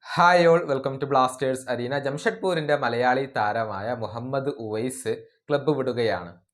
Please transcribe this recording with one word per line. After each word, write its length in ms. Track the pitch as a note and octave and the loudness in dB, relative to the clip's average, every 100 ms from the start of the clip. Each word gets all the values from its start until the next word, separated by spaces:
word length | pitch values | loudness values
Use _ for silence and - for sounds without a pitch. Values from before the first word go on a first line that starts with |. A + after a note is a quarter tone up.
| - - | -8 4
Hi 300 | F3 F3+ E3+ | 6 8 6
all, 200 | E3 E3+ | 6 4
welcome 260 | C3+ C3+ C3 | -2 -2 -6
to 40 | C#3 | 0
Blasters 500 | C#3 B2+ - C3+ B2+ - | 2 2 0 -4 -4 -4
Arena. 240 | A#2+ A#2+ C#3+ C3+ | -6 -4 -4 -4
ജംഷഡ്പൂരിന്റെ 720 | C#3+ A#3 F#3+ F#3+ E3+ D3+ D3 | -2 -4 -2 -2 -2 0 0
മലയാളി 400 | B2+ A#2+ B2+ B2+ C3 B2+ | 0 0 2 2 -2 -2
താരമായ 580 | G#2 A2 A2 G2 G#2+ A#2+ | -2 0 -4 -4 -6 -6
മുഹമ്മദ് 500 | G#2+ A2+ B2 C3+ C3+ C#3+ | -6 -8 -4 -4 -4 -6
ഉവൈസ് 480 | A2 G#2+ B2 B2 - A#2 - _ _ | -6 -4 -4 -6 -6 -6 -8 _ _
ക്ലബ്ബ് 260 | C#3+ C#3+ C#3+ | -2 0 0
വിടുകയാണ്. 540 | B2+ A#2+ A2+ F#2 F2 F2 _ | -2 0 0 -2 -6 -16 _